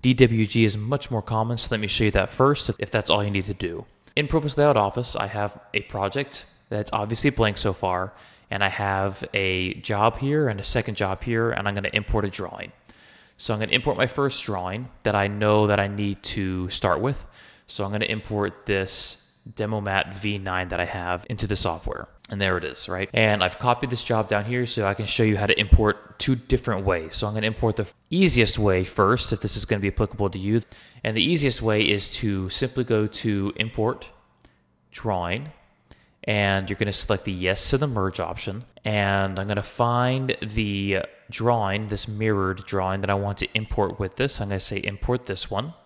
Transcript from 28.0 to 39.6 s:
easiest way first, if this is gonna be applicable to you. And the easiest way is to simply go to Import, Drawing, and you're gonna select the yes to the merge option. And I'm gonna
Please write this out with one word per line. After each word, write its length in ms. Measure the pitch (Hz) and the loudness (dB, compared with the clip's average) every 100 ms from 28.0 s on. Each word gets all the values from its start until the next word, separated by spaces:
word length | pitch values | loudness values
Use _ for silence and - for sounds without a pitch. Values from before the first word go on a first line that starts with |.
| _ | _
easiest 500 | 170 190 123 107 - | 4 4 6 4 4
way 240 | 104 92 | 4 4
first, 480 | 92 - 98 123 - | 0 4 4 4 0
if 80 | 113 | -2
this 160 | 104 110 | -2 -4
is 80 | |
gonna 160 | - 107 | -2 -2
be 80 | 98 | -2
applicable 420 | - 107 104 101 | 0 -2 0 -4
to 80 | 95 | -2
you. 240 | 98 113 - - - - | 0 0 -2 -20 -20 -8
And 140 | 113 110 | -2 2
the 80 | |
easiest 380 | 104 170 143 - | 2 4 2 0
way 200 | 113 107 | 2 2
is 260 | - 101 - | 4 2 -2
to 380 | - 110 95 95 | -4 -2 -2 -2
simply 360 | - 131 - | -2 -4 -4
go 240 | 120 110 107 | 0 0 0
to 440 | - 113 101 98 - | -2 -2 0 -2 -4
Import, 520 | 113 - 110 131 - - _ _ - _ _ _ _ | -8 -4 -4 -4 -14 -20 _ _ -20 _ _ _ _
Drawing, 560 | - 110 95 87 104 147 - _ _ _ - _ _ - | -8 -4 -4 -4 -6 -8 -16 _ _ _ -20 _ _ -2
and 400 | 107 101 98 95 | 0 2 2 0
you're 80 | 101 | -2
gonna 160 | 101 | 0
select 320 | 98 - 98 | 0 0 -2
the 80 | - | 0
yes 380 | 92 90 98 - | -2 0 0 0
to 80 | 135 | 0
the 80 | 147 | 0
merge 320 | 113 95 - | 0 -2 -2
option. 460 | 85 101 - 101 123 - | -6 -6 -8 -8 -12 -8
And 540 | 107 104 98 98 98 95 | -2 0 2 2 0 -2
I'm 80 | 98 | -2
gonna 160 | 101 | -2